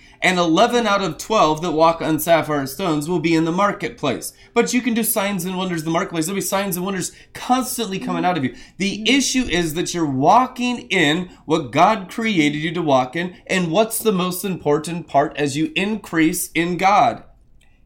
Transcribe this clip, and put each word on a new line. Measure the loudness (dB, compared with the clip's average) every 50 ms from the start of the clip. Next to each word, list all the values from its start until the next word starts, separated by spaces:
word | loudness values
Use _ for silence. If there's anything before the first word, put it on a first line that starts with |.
| -20 -20 -12 -2
and | 0 0 2 2
eleven | 2 2 4 4 4 4 4 0 0
out | 2 0 0
of | 0 -2 -6 -8
twelve | -6 -2 2 4 4 4 2 0
that | -2 -2
walk | 2 4 4 4 4 2
on | -2 -2 -2 -2
sapphire | 2 2 2 2 2 0 -2 -2 -2 -4
stones | -6 -6 -4 -2 -2 -2 -2 -2
will | -2 0
be | 2 2 2
in | 2 2
the | 2 0
marketplace. | 0 0 0 0 -2 -6 -8 -8 -4 -4 -4 -4 -4 -6 -12 -14 _ -16 -4 0
But | 0 0 2 0
you | -2
can | 0 0 -2
do | 0 0
signs | 0 -2 -2 -2 -2 -2 -4 -4
and | -4 -4
wonders | -4 -4 -4 -4 -4
in | -2
the | -2
marketplace. | -2 -2 -2 -2 -4 -4 -4
There'll | -2 -2
be | -4
signs | -4 -2 -2 -2 -2 -2 -4
and | -4 -4
wonders | -4 -4 -4 -6 -8 -10 -14 -20 _ -16
constantly | -12 -2 0 0 0 0 -4 -4 -6 -6 -6 -6 -6
coming | -6 -4 -4 -2 0
out | 0 0 0
of | -2
you. | -4 -6 -8 -20 -20 _ -4
The | -4 -2 -2 -2 0 2
issue | 2 2 2 0 0 -2 -2
is | 0 0 0 0 0 -2
that | -4 -4 -4 -2
you're | -2 -2
walking | 0 0 2 4 6 6 6 4 2 -2 -4 -2 -2 -2 -4 -4 -2
in | 0 2 4 4 2 0 -2 -6 -12 -16 -4
what | -2 -2 -2 -2 -2
God | 2 4 4 4 4 0 -4 -10
created | -8 -4 -2 -2 2 2 2 2 2 0
you | -4 -4 -4
to | -2
walk | 0 2 2 2 2 0 -4
in, | -6 -6 -6 -8 -12 -6 -4
and | -2 -2 0 0
what's | 2 2 2 0 0 -2
the | 0 0
most | 0 0 0 -2 -4 -6 -6
important | -6 -6 -4 0 0 0 0 0 -4 -8 -8 -8 0
part | 0 2 2 2 -2 -2
as | -4 -2 0
you | -2 -2 -2 -2
increase | -2 -2 -2 -4 -6 -6 -4 0 2 2 2 2 0 -6 -4 -2
in | -2 -2 -2 -2
God? | 0 2 2 4 4 4 2 0 -4 -12 -20 -20 _ _ _ -20 -20 _ _ _ _ _